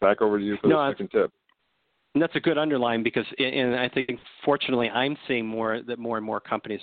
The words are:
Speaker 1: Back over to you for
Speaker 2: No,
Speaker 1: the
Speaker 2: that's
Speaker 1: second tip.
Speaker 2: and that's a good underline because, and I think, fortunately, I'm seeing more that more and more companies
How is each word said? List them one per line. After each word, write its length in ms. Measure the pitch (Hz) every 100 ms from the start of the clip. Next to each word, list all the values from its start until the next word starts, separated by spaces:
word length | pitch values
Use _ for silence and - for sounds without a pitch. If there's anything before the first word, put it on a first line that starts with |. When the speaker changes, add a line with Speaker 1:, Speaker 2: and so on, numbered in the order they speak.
Speaker 1:
Back 200 | 98 104
over 180 | 107 104
to 60 |
you 120 | 101 101
for 80 | -
Speaker 2:
No, 100 | 156
Speaker 1:
the 100 | 139
Speaker 2:
that's 60 |
Speaker 1:
second 160 | - 98
tip. 220 | 110 92 _ _ _ _ _ _ _ _
Speaker 2:
and 80 | 143
that's 140 | 165 156
a 40 |
good 180 | 170 147
underline 440 | 156 135 120 113
because, 220 | 113 123 110 -
and 360 | 131 135 127
I 140 | 123 123
think, 300 | 131 127 120 - -
fortunately, 460 | - 143 - 123 113
I'm 260 | 110 135 147 -
seeing 200 | 123 110
more 340 | 113 113 113
that 160 | 117 120
more 180 | 117 110
and 100 | 107
more 140 | 104
companies 400 | - 110 113 104